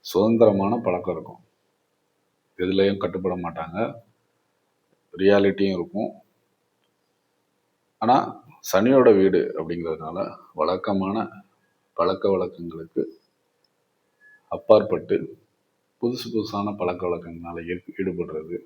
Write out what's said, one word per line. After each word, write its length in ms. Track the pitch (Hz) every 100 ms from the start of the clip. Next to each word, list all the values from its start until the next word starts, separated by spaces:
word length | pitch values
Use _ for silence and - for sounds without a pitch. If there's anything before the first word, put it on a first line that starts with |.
சுதந்திரமான 680 | - 92 107 113 110 98 98 120
பழக்கம் 360 | - 87 90
இருக்கும், 260 | 82 - - _ _ _ _ _ _ _ _ _ _ _ -
எதுலயும் 420 | 92 95 98 98
கட்டுப்பட 340 | 90 90 92 90
மாட்டாங்க, 420 | 85 82 85 90 117 - _ _ _ _ _ _ _ _ _ _ _
ரியாலிட்டியும் 640 | - 95 101 98 95 98 90
இருக்கும். 340 | 85 101 - - _ _ _ _ _ _ _ _ _ _ _ _ _ _ _ _ _ _
ஆனா 140 | 113 127 - - - -
சனியோட 440 | - 95 113 135 120
வீடு 260 | 98 95 92 -
அப்படிங்கிறதுனால 640 | - 80 87 82 78 78 87 - - -
வழக்கமான 600 | 78 80 92 - 98 95 107 - 101 _ _ _ _ _ -
பழக்க 280 | 87 95 101
வழக்கங்களுக்கு 720 | 95 90 - 85 82 82 - - - _ _ _ _ _ _ _ _ _ _ _ _ _
அப்பாற்பட்டு 640 | - - 107 - 85 - 101 - - _ _ _ _ _ _
புதுசு 240 | 120 127 117
புதுசான 440 | 110 101 101 101 101
பழக்க 260 | 90 87
வழக்கங்களால 600 | 90 87 85 82 85 85 85
ஈ-, 280 | 87 - -
ஈடுபடுறது. 600 | 95 85 82 78 78 87